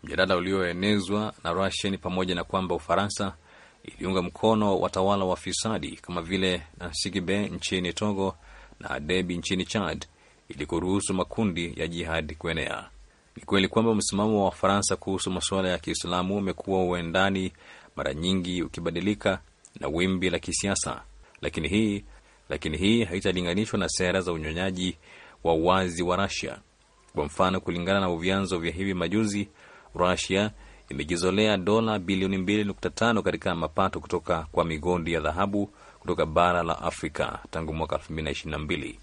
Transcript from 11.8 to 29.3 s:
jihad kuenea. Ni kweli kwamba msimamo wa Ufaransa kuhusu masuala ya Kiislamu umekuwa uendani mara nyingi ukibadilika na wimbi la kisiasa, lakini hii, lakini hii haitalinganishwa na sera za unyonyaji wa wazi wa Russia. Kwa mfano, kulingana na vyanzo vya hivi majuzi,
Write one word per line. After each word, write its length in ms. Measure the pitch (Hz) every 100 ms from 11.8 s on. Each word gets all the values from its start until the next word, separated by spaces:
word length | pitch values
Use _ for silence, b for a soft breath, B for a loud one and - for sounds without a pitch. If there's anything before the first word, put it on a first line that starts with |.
| 82
jihad 480 | 87 82 80 78 76
kuenea. 540 | 85 80 69 - - - - b b -
Ni 80 |
kweli 240 | - 101 95
kwamba 280 | 113 113 107
msimamo 480 | 95 98 107 107
wa 60 | 95
Ufaransa 460 | - 95 101 98 95
kuhusu 360 | - 95 -
masuala 380 | 92 - 95 92
ya 80 | 87
Kiislamu 600 | - 87 87 90 92 101
umekuwa 460 | 95 87 - 95 90
uendani 680 | 87 85 90 98 98 92 - B B B -
mara 180 | 69
nyingi 500 | 71 87 95 87 90
ukibadilika 760 | 78 - 82 82 95 104 101 92 - _ - -
na 80 | 69
wimbi 420 | 78 92 95 92
la 100 | 85
kisiasa, 600 | - 85 101 95 - 64 - - B B
lakini 260 | 71 - 76
hii, 360 | 101 110 101 - b b b _
lakini 280 | 69 80 78
hii 260 | 95 117
haitalinganishwa 760 | 104 90 98 90 87 87 110 107
na 100 | 85
sera 320 | - 92 92
za 100 | 90
unyonyaji 640 | 82 78 80 95 90 92 85 B B B B
wa 120 | 82 82
wazi 480 | 85 92 92 85
wa 120 | 90 90
Russia. 420 | 98 - - 58 _ _ _ _ _ -
Kwa 100 | 73
mfano, 340 | - 92 92
kulingana 400 | 90 87 87 98
na 160 | 95 85
vyanzo 440 | 87 98 95 87
vya 120 | 82
hivi 220 | 82 98
majuzi, 560 | 90 85 101 110